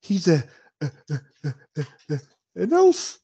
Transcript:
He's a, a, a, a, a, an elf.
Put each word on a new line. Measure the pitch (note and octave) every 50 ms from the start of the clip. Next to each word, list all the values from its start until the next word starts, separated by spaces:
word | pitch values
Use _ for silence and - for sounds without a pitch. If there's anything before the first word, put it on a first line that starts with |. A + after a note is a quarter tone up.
He's | _ - G3+ G3 E3+
a, | F3+ E3+ D3+ B2 - _ _ _ _ _ _
a, | - C#3+ - _ _ _
a, | D3+ C#3 - _ _ _ _
a, | D3+ B2+ _ _ _ _ - D3 - _ _ _ _
a, | D3+ C#3+ - _ _ _ _ _ _
an | - F3+ G#3 D4
elf. | F4 F#4+ F#4+ F4 - - - - -